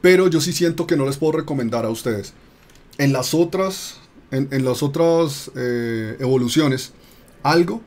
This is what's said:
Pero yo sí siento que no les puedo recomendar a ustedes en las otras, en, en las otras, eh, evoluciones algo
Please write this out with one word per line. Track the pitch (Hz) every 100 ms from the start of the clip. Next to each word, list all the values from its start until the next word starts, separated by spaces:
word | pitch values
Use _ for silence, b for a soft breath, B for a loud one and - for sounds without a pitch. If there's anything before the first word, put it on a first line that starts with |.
Pero | 185 185 185
yo | 160
sí | 160
siento | 165 170 165 165
que | 160
no | 135
les | 139
puedo | 156
recomendar | 156 156 139 117 117
a | 113
ustedes | 113 127 107 95 - b b b b - -
en | 139
las | 135 123
otras, | 156 170 190 190 190 - - - - -
en, | 135 139
en | 135
las | 131 127
otras, | 147 147 165 165 165 139 - -
eh, | 127 120 117 113 110 113
evoluciones | 127 131 120 143 151 131 - - b b b -
algo | 143 165 175 226